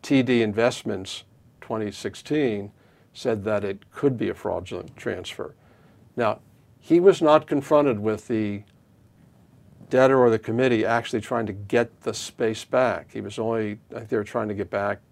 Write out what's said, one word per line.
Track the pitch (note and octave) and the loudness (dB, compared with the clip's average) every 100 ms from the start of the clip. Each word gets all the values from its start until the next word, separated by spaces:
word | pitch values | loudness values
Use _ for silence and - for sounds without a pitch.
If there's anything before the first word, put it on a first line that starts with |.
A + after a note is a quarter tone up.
T | - C#3 | 2 2
D | B2 B2 | 4 2
Investments | A2 G#2 A#2+ - A2+ G2 F#2+ - - _ _ _ | 2 2 0 0 -6 -6 -8 -14 -18 _ _ _
twenty | - A2 G#2 | -8 -6 -6
sixteen | G2+ G#2 - - D3+ C3 G#2 G2+ _ _ _ _ | -6 -10 -12 -6 -2 0 -2 -8 _ _ _ _
said | - B2+ A2 G2+ | -8 -4 -2 -2
that | G#2 | -2
it | G2+ G2 _ | -4 -8 _
could | - C#3+ A#2+ | -2 -2 0
be | G#2 | -4
a | |
fraudulent | - G#2 F2 F#2 F2+ - - | -4 -6 -6 -8 -12 -12 -10
transfer. | A#2 F#2+ F2+ - - - _ _ _ _ _ - | -8 -8 -10 -12 -12 -14 _ _ _ _ _ -2
Now, | A2+ - _ _ _ _ | -2 -2 _ _ _ _
he | - E3+ | 2 6
was | F#3 F3+ | 6 6
not | D#3 D#3 - | 6 4 4
confronted | D3 C#3 D3+ C#3+ G#2+ | -4 4 4 4 0
with | G#2+ G#2+ - | -2 -4 -2
the | A2+ G#2+ G2+ - _ _ _ _ _ _ _ _ _ - - - | -2 -2 -6 -14 _ _ _ _ _ _ _ _ _ -20 -20 0
debtor | B2+ C3 C3+ | 4 6 6
or | B2 | 6
the | A2 | 4
committee | A2+ A2+ C3 A2+ A2 | 0 0 2 2 2
actually | A#2 - A2+ | 0 -2 -6
trying | - A#2+ G#2+ | -4 -4 -4
to | |
get | G2+ G2+ A#2 A#2 _ | -8 -2 0 0 _
the | B2 | -10
space | G2+ - - A2+ A2 - | -8 -12 -4 -4 -4 -2
back. | B2+ B2+ E2+ - | 0 0 -2 -8
He | A2 | -12
was | G2+ G#2 | -10 -6
only, | A2+ A2+ G#2+ G#2 _ | -4 -2 -4 -8 _
I | A#2 | -16
think | A2 | -4
they | A#2 | -4
were | G#2 | -2
trying | A#2+ G#2+ | -4 -4
to | |
get | G2+ F#2+ | -6 -4
back | G#2 G2+ G2+ _ | -4 -4 -6 _